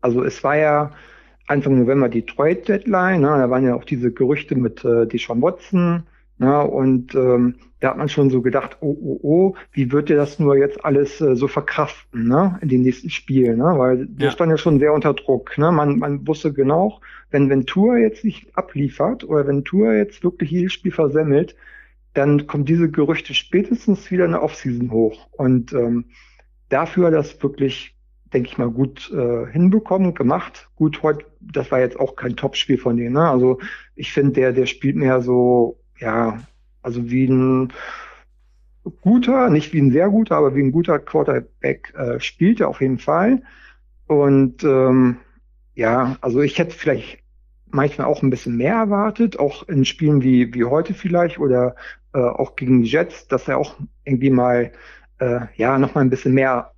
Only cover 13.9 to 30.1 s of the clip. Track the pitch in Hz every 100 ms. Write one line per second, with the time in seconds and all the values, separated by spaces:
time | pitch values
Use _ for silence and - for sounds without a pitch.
13.9 | 127 139 - 143 123 165 156 170 147 151
14.9 | 151 147 135 - 127 - - 156 170 147
15.9 | 143 147 143 135 151 160 135 135 156 202
16.9 | - - - _ 143 139 139 127 - 214
17.9 | 240 226 220 220 - - - 185 143 143
18.9 | - 156 254 - 151 139 139 139 185 220
19.9 | 214 202 - 175 175 151 175 180 - 190
20.9 | - 151 147 160 139 175 - - - -
21.9 | _ _ - 139 147 147 147 139 165 165
22.9 | 151 147 156 - - - 180 196 233 -
23.9 | 190 - 180 175 170 151 - 135 120 123
24.9 | 113 113 110 - - 131 127 120 139 120
25.9 | 120 120 _ _ _ _ _ _ 135 165
26.9 | - 175 160 147 - 143 - 139 - -
27.9 | _ _ _ _ 131 120 - 120 113 135
28.9 | - - 160 120 120 117 127 180 214 214
29.9 | 190 185